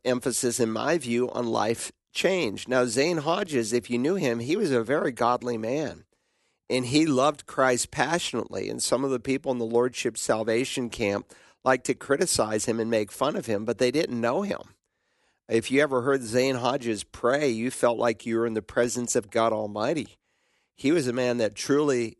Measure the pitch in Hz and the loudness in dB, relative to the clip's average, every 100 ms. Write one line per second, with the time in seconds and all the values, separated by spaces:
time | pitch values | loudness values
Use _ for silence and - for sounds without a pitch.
0 | 123 123 131 117 127 117 117 110 139 165 | -2 0 0 -2 -2 0 0 0 0 -2
1 | 127 120 123 - 120 107 104 117 - - | 0 0 0 -2 -2 0 0 -2 -6 -14
2 | _ - 165 185 131 98 - 127 123 113 | _ -2 0 2 -2 -4 0 2 2 2
3 | 151 170 143 175 196 143 110 120 - 120 | 0 0 0 -2 0 -2 0 -2 -2 -2
4 | 135 190 135 117 117 190 196 127 113 147 | 0 0 0 -2 -2 0 2 0 0 0
5 | 165 117 120 123 123 117 110 139 147 85 | -2 0 0 0 -2 -4 -4 -4 -4 -8
6 | - _ _ _ _ _ _ 127 120 143 | -18 _ _ _ _ _ _ -2 2 2
7 | 160 127 139 151 - - 131 123 - - | 4 4 2 0 -8 0 2 2 -2 -2
8 | 135 170 - 123 - 98 98 120 - 123 | 0 0 -2 -4 -6 -6 -6 -4 0 0
9 | 139 127 123 135 139 123 113 117 127 120 | 0 -2 -2 -2 -2 -2 0 2 2 0
10 | 120 110 - 110 113 113 - - 120 - | -4 -4 -2 0 2 0 0 -2 -4 -2
11 | 104 101 - - - _ 131 131 - 131 | 0 0 -4 -18 -20 _ 0 0 0 -4
12 | - 139 180 - 107 110 - 113 113 113 | 0 0 0 0 0 0 -2 -2 0 0
13 | 104 - 135 196 135 104 110 117 123 135 | 0 -2 -2 -2 -2 -2 -2 0 2 2
14 | - 120 117 143 202 - - _ _ _ | -2 -2 0 0 -2 -6 -8 _ _ _
15 | _ _ _ _ - 113 107 131 147 131 | _ _ _ _ -2 0 2 2 4 2
16 | 123 139 117 120 131 127 120 139 117 107 | 2 0 2 0 2 2 0 -2 -2 -4
17 | - - 120 139 147 113 120 - 123 113 | -6 -2 2 2 2 0 -2 0 0 2
18 | 117 113 - 113 117 110 101 - 120 123 | 0 -2 -2 0 0 -2 -4 0 0 0
19 | 120 123 101 113 113 107 107 104 113 160 | -2 -2 0 0 2 0 -4 -4 -2 -2
20 | 117 - _ _ _ _ _ _ 135 170 | -6 -14 _ _ _ _ _ _ 0 2
21 | 127 120 123 120 110 104 - 139 147 127 | 2 0 0 2 0 -2 0 2 4 2
22 | 113 - | 0 -6